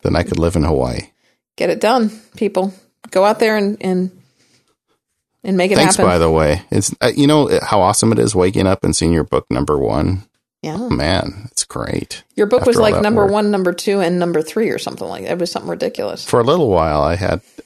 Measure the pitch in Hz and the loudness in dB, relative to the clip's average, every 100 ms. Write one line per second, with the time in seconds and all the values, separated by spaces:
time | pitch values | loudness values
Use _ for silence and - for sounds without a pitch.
0 | - 80 85 - 82 87 73 73 62 55 | -2 0 0 0 0 0 0 0 -2 -4
1 | - _ _ _ _ - 170 165 208 247 | -10 _ _ _ _ -4 -2 0 2 2
2 | 220 - - - 202 196 196 190 _ _ | 0 -4 -16 -6 -4 -2 -4 -8 _ _
3 | - 190 202 220 226 214 202 208 190 185 | -4 0 2 2 0 0 -2 -4 -2 -2
4 | 185 - _ _ _ _ _ _ _ _ | -2 -8 _ _ _ _ _ _ _ _
5 | _ _ _ _ 226 190 185 185 165 - | _ _ _ _ -4 0 2 2 2 2
6 | 98 90 82 80 76 85 - 104 - - | 2 4 4 4 2 0 -2 -2 -2 -2
7 | 120 - 143 151 135 90 - 104 92 104 | -2 2 4 4 2 0 0 2 2 2
8 | 113 113 117 101 90 - 98 95 - - | 2 2 2 2 2 2 0 0 0 0
9 | 82 82 71 64 - 60 71 73 58 57 | 2 2 0 -2 -2 -2 0 0 0 0
10 | 90 95 - _ _ _ 156 170 247 - | 0 -2 -8 _ _ _ -10 -8 -4 -2
11 | 147 95 - 98 117 - - - - - | 0 -2 -2 -10 -10 -10 -8 -8 -6 -6
12 | - - - - 254 247 247 240 214 - | -6 -12 -10 -2 0 2 2 4 2 2
13 | 208 226 202 202 208 202 180 175 - 202 | 2 2 2 2 0 0 -2 -2 -2 -2
14 | 170 175 175 156 - - 214 - - - | 0 0 0 -2 -2 -2 -2 -4 -6 -10
15 | - 87 95 175 170 - 175 175 - - | -10 -10 -8 -6 -6 -6 -8 -6 -6 -6
16 | 101 - - 123 117 175 135 90 80 76 | -6 -8 -2 0 2 2 2 2 2 2
17 | 73 87 90 82 - - | 0 0 -2 -4 -6 -20